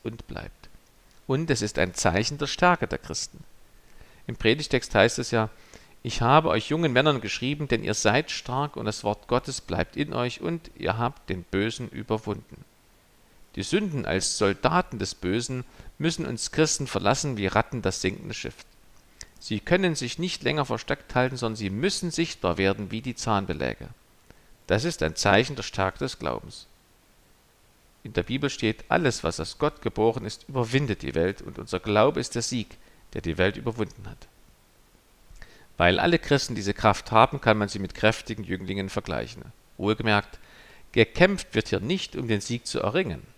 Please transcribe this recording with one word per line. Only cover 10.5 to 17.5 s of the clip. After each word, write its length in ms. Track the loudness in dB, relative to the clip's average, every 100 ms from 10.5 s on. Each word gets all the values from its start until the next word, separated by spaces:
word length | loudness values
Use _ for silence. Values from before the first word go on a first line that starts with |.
| -6 -8 -6
ihr 220 | -4 0
habt 320 | -2 -4 -8
den 120 | -8
Bösen 460 | -2 -2 -2 -4 -10
überwunden.“ 760 | -8 -4 -4 -2 -8 -10 -20 -20 _ _ _ _ _ _ -20 -14 -8
Die 60 |
Sünden 400 | 0 0 0 -4 0
als 320 | 0 0 0
Soldaten 600 | 0 2 2 2 0 -4
des 160 | -6
Bösen 500 | -4 -2 -2 -2 -8 -10 -16 -16 -4
müssen 280 | -2 -2 -6
uns 260 | -6 -4
Christen 340 | 2 2 2 -2
verlassen 520 | 0 2 2 0 -2
wie 80 |
Ratten 360 | 0